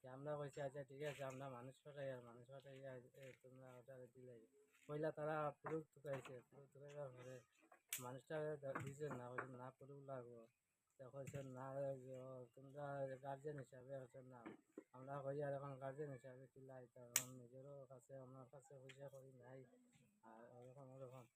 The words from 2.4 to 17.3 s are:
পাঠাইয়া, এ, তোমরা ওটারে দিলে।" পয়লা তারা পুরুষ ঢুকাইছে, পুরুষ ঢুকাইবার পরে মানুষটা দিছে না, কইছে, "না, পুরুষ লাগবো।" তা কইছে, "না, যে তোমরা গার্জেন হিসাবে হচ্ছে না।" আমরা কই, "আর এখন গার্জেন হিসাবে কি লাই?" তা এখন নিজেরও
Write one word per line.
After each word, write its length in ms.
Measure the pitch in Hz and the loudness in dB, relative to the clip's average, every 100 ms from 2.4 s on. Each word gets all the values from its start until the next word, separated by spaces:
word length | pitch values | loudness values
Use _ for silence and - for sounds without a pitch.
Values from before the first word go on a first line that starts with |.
| 123 | -8
পাঠাইয়া, 480 | 139 135 135 135 127 | -10 -8 -6 -4 -4
এ, 380 | 123 131 135 123 | -6 -10 -10 -10
তোমরা 320 | 127 131 131 123 | -14 -12 -10 -12
ওটারে 320 | 120 131 123 | -10 -10 -10
দিলে।" 400 | 127 127 120 113 - - - - | -10 -12 -12 -14 -20 -20 -18 0
পয়লা 240 | 147 156 | 4 4
তারা 400 | 151 151 156 147 | 6 4 6 6
পুরুষ 320 | 139 147 160 151 - | 4 2 2 0 -8
ঢুকাইছে, 460 | 143 135 127 127 - | 0 0 0 -8 -10
পুরুষ 180 | 135 139 | -16 -16
ঢুকাইবার 360 | 135 143 143 139 | -12 -8 -2 -4
পরে 320 | 127 127 127 123 _ - - _ - | -4 -6 -6 -10 _ -20 -20 _ 0
মানুষটা 560 | 123 135 - 156 151 151 139 143 | 0 -4 2 4 4 2 2 2
দিছে 260 | 139 139 147 | 0 0 0
না, 160 | 127 123 | 0 0
কইছে, 280 | 127 131 127 | -2 -2 -4
"না, 140 | 127 - | -6 -8
পুরুষ 240 | 135 139 | -10 -8
লাগবো।" 440 | 135 135 120 120 113 _ _ _ _ _ | -4 -4 -4 -8 -12 _ _ _ _ _
তা 120 | 127 | -8
কইছে, 340 | 139 131 139 | -4 -2 -2
"না, 240 | 135 127 135 135 139 135 | -2 -2 0 2 4 2
যে 500 | 127 127 131 131 120 - | 0 0 2 0 -2 -6
তোমরা 640 | 135 139 143 139 135 131 | -6 2 4 8 8 6
গার্জেন 420 | 139 135 147 147 | 4 4 4 2
হিসাবে 400 | 131 131 123 139 | -2 -6 0 0
হচ্ছে 220 | 127 135 | 0 -6
না।" 200 | 127 127 110 - - - - | -8 -6 -6 -6 -6 -8 -6
আমরা 280 | 127 131 139 | -6 0 2
কই, 220 | 135 143 | 4 6
"আর 100 | 143 | 6
এখন 200 | 139 139 131 | 4 2 2
গার্জেন 320 | 135 135 151 | 0 2 0
হিসাবে 360 | 131 135 127 131 | 0 -6 -10 -10
কি 80 | - | -12
লাই?" 260 | 135 131 123 | -8 -8 -8
তা 80 | 127 | -12
এখন 280 | 123 123 | 4 4
নিজেরও 560 | 127 | 4